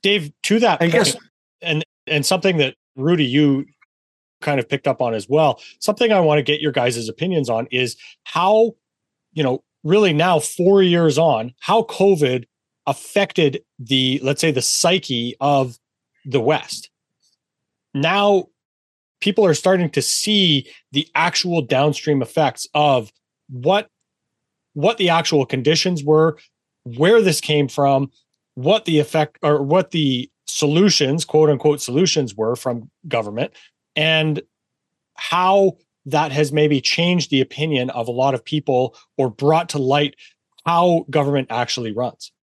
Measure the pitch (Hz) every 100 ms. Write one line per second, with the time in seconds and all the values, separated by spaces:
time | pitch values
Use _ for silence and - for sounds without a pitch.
0 | 196 202 151 _ - 220 226 165 170 196
1 | 196 - _ _ _ _ 170 156 - _
2 | - 151 135 185 196 170 135 - _ -
3 | 143 175 131 135 147 135 143 _ _ _
4 | _ _ _ _ - 139 120 139 143 131
5 | 123 110 98 147 151 - - _ - 208
6 | 233 202 160 147 139 147 151 131 123 117
7 | 110 - 180 175 131 113 120 127 127 -
8 | - - - 165 185 214 226 - _ _
9 | _ _ _ 156 139 131 _ _ 151 202
10 | 202 151 185 165 - - 175 196 185 170
11 | 165 139 165 135 117 _ - 214 226 -
12 | 196 185 143 127 - _ _ _ - 135
13 | - 202 196 - 151 131 _ _ 117 135
14 | 131 135 131 143 165 139 - - 170 185
15 | - 123 120 - 139 143 127 117 _ _
16 | _ _ 139 131 117 156 - - - _
17 | _ _ _ _ _ _ _ _ _ 139
18 | 160 196 202 196 - _ _ _ _ _
19 | _ _ 202 208 196 147 185 185 170 -
20 | - - - 208 185 143 - - _ 139
21 | 156 - 170 - 180 170 131 131 147 147
22 | - 143 120 - 143 - - 147 147 131
23 | 107 _ _ _ _ 127 135 196 214 _
24 | _ _ _ _ _ _ _ 151 165 226
25 | 180 165 160 151 131 - 127 165 185 175
26 | 143 156 160 156 _ _ _ _ 120 117
27 | 165 226 190 156 - 151 139 - 139 135
28 | 135 _ _ _ _ - 135 214 214 156
29 | 147 160 151 _ 151 147 139 175 - 165
30 | 143 123 131 _ - - 151 156 202 -
31 | 139 156 - 156 156 139 151 147 - 127
32 | 185 160 127 101 110 123 135 117 110 _
33 | 160 117 104 107 160 - - _ _ -
34 | 156 160 156 147 - _ _ _ _ _
35 | _ - - 170 185 196 196 - _ _
36 | 139 147 156 135 147 151 151 139 - -
37 | 175 180 147 139 131 - 156 139 123 123
38 | 117 120 135 131 - 151 143 127 127 -
39 | _ - 131 104 139 160 170 147 131 143
40 | 147 _ - _ _ _ - 170 180 170
41 | - 147 139 143 131 117 120 - 113 104
42 | 123 - - _